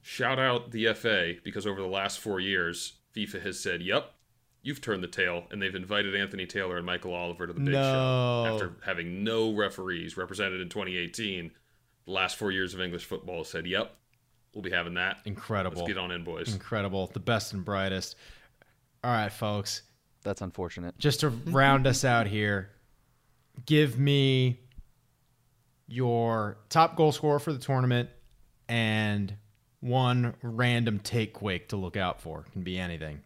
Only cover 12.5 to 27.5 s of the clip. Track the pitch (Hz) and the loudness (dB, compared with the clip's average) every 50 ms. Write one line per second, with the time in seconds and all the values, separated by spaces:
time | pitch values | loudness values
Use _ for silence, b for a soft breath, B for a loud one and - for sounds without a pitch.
12.5 | 95 95 92 87 90 92 92 87 87 85 - - 95 92 80 90 90 82 78 - | 0 0 -2 -4 -4 -6 -6 -6 -6 -8 -8 -8 -10 -10 -8 -8 -8 -8 -8 -6
13.5 | - 85 82 87 92 101 - - - _ _ _ _ _ _ _ _ _ _ _ | -8 -8 -4 -2 -2 -2 -2 -4 -8 _ _ _ _ _ _ _ _ _ _ _
14.5 | _ 104 92 87 92 87 85 85 87 90 90 95 - - - 107 98 - - - | _ -10 -6 -2 -2 -2 -2 -2 -2 -2 -2 -2 -4 -6 -8 -10 -10 -8 -6 -4
15.5 | 110 98 92 92 82 87 87 101 98 95 92 90 90 87 82 85 82 82 85 - | -2 0 0 -2 -2 -4 -4 -4 -4 -4 -4 -6 -6 -8 -6 -8 -8 -6 -6 -6
16.5 | 104 95 - - 120 107 98 98 95 98 92 - - 107 87 - 117 107 - - | -6 -6 -6 -4 -4 -2 -2 -2 -2 -2 -4 -4 -6 -6 -2 0 0 0 0 -4
17.5 | - 95 87 104 101 98 95 98 95 92 90 - - B B B B B B B | -8 -8 -4 -2 -2 -2 0 0 -2 -4 -4 -8 -12 B B B B B B B
18.5 | B B B B B _ _ _ _ _ - 123 120 113 107 101 - - 110 104 | B B B B B _ _ _ _ _ -2 0 0 0 0 -2 -4 -4 -2 -2
19.5 | 104 104 101 - - - _ _ _ _ _ _ _ _ _ 101 98 - 101 90 | -2 -2 -2 -4 -8 -8 _ _ _ _ _ _ _ _ _ -6 -4 -4 -6 -8
20.5 | - - 92 85 - 90 87 87 - - - 147 135 - 151 147 120 117 139 160 | -6 -6 -6 -6 -6 -8 -10 -10 -8 0 0 0 2 2 0 0 0 -2 -4 2
21.5 | 170 135 135 139 139 135 131 135 120 - - 131 120 120 110 98 104 107 104 104 | 4 6 8 8 8 6 6 4 4 4 4 4 4 4 4 2 0 0 2 2
22.5 | 101 98 95 101 - _ _ _ _ _ _ _ _ _ _ _ _ _ _ _ | 2 0 -2 -6 -16 _ _ _ _ _ _ _ _ _ _ _ _ _ _ _
23.5 | _ - - - 156 151 151 139 113 123 139 139 143 139 139 135 131 131 127 127 | _ -16 0 4 6 6 6 4 2 2 4 4 6 6 6 6 4 4 4 4
24.5 | 123 - - - _ - - _ _ _ _ _ _ _ _ _ _ _ _ _ | 2 0 -8 -20 _ -20 -20 _ _ _ _ _ _ _ _ _ _ _ _ _
25.5 | _ _ _ _ _ _ _ - 113 123 127 120 120 117 117 117 113 110 107 104 | _ _ _ _ _ _ _ -8 -2 0 2 2 4 4 2 2 2 2 0 -2
26.5 | 104 - - _ - 165 160 165 165 - 160 151 143 - - 151 147 147 147 170 | -4 -10 -12 _ 6 6 6 6 6 4 4 4 4 4 2 2 2 2 2 -2